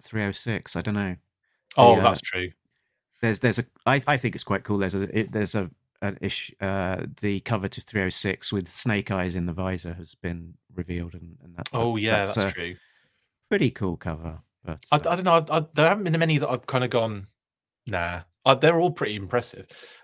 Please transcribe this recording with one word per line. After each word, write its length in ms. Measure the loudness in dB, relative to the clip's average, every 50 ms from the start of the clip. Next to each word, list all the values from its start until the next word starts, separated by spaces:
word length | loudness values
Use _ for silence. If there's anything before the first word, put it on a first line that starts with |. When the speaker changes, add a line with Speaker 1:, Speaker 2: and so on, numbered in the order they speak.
Speaker 1:
three 220 | -18 -8 -4 -2 -2
oh 80 | -2
six. 440 | -4 -6 -6 -6 -6 -6 -6 -6 -8
I 60 | -6
don't 120 | -4 -2 -2
know. 220 | -2 -2 -4 -6 -8 _ _ _ _ _ _ _ _ _ -4 6
Speaker 2:
Oh, 180 | 10 10 10 10
Speaker 1:
The, 60 | 8
uh, 20 | 6
Speaker 2:
that's 180 | 4 4 2
true. 300 | -4 -6 -4 -4 -4 -4 -8 _ _ _ _ _ _ _ _ _ _ _ _ -2
Speaker 1:
there's, 180 | 0 0 0 2
there's 200 | 2 0 2 0
a, 60 | -4 -6 _ _ 2
I, 160 | 2 2 2 2
I 120 | 2 0
think 180 | 2 0 -2 -4
it's 80 | -4 -4
quite 200 | -2 -4 -4 0
cool. 140 | -2 0
There's 160 | 0 0 0 0
a, 260 | -2 -2 0 0 -2
it, 120 | -2 0
there's 240 | 0 -2 -2 0 -2
a, 140 | -2 -4 -4 -8 _ _ _ _ -8
an 160 | -6 -6 -6 -4
ish-, 320 | -6 -4 -4 -4 -8 -10 -10 -6
uh, 440 | -4 -2 -2 -2 -2 -2 -2 -4 -6 -8 -10 -4
the 180 | -2 -2 -2 -2
cover 260 | -2 -2 -2 -2 -2
to 140 | -4 -6 -8
three 220 | -12 -4 -2 0 0
oh 60 | 0
six 440 | 0 -2 -2 -2 -2 -2 -4 -2 -2
with 140 | -2 -4
Snake 420 | -2 -4 -2 0 0 0 0 0 -2
Eyes 260 | -2 -2 -2 -2 -2
in 100 | -2 -4
the 80 | -4 -4
visor 400 | -4 -4 -4 -4 -4 -6 -10 -10
has 220 | -10 -12 -16 -16
been 380 | _ -8 -8 -8 -8 -10 -16 -20 _ _ _ -10
revealed, 400 | -10 -8 -6 -6 -6 -6 -8 -10
and, 220 | -14 -16 -18 -20 -20 -20
and 120 | -20 -12
that, 140 | -10 -8 -4 -2
Speaker 2:
Oh, 200 | 0 0 2 2
Speaker 1:
that's, 100 | 2 2
Speaker 2:
yeah, 140 | 2 4
Speaker 1:
that's, 180 | 2 2 2 2
Speaker 2:
that's 160 | 2 2 2
Speaker 1:
uh, 20 | 0
Speaker 2:
true. 220 | -4 -6 -8 -8 -10 _ _ _ _ _ _ _ _ _ _ _ _ _ -2
Speaker 1:
pretty 220 | 2 2 2 2
cool 260 | 2 0 -2 -2 -2
cover. 420 | -4 -6 -8 -6 -6 -8 -10 -10 -12 -16 _ _ _ -10
But, 160 | -10 -10 -8 0 2
Speaker 2:
I, 60 | 2
Speaker 1:
uh, 120 | 2 2 0
Speaker 2:
I 60 | -2
don't 80 | 0 2
know. 100 | 4 4
I, 240 | 4 2 2 0
I, 80 | 0 0 0 2
there 140 | 2 4
haven't 160 | 4 4 2 0
been 160 | 0 0 2
many 180 | 2 2 2
that 120 | 2 2 0
I've 180 | -4 -4 -4
kinda 200 | -2 -2 0 0
gone, 400 | 2 2 0 0 0 -4 -8 -10 -14 _ _ _ _ _ _ _ _ _ _ -10
"Nah." 340 | -6 -4 -4 -4 -4 -6 -8 -12 _ _ _ 4
Uh, 100 | 4 4
they're 260 | 6 6 4 4 4
all 100 | 2 0
pretty 240 | 0 -2 -6 -6 -6
impressive. 520 | -8 -6 -4 -4 -4 -4 -4 -12 -14 -18 _ -20 -20 -20 -20 -20 -20